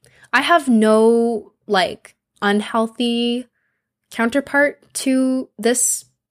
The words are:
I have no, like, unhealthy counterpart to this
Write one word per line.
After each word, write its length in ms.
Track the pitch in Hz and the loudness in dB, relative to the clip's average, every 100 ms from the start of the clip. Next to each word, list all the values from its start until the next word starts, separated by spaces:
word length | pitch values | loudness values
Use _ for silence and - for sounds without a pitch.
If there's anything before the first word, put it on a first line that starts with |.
| _ _ - | _ _ -4
I 80 | 247 | -2
have 280 | - 339 269 | 2 2 2
no, 840 | 226 214 220 226 233 233 220 - _ - | 2 4 4 4 4 0 -2 -10 _ -4
like, 500 | 196 175 - - _ _ _ | -2 -2 -4 -20 _ _ _
unhealthy 1040 | 202 208 208 233 226 - 240 233 240 240 254 _ _ _ _ _ _ | -2 -2 -2 -4 -4 -4 -4 -2 -4 -4 -8 _ _ _ _ _ _
counterpart 720 | - 233 277 269 285 285 - _ | -6 -2 -2 -2 0 0 -2 _
to 540 | - 269 262 262 262 254 - | -8 -2 0 0 -2 -6 -4
this 500 | 226 254 - - - _ _ | -2 0 -2 -4 -10 _ _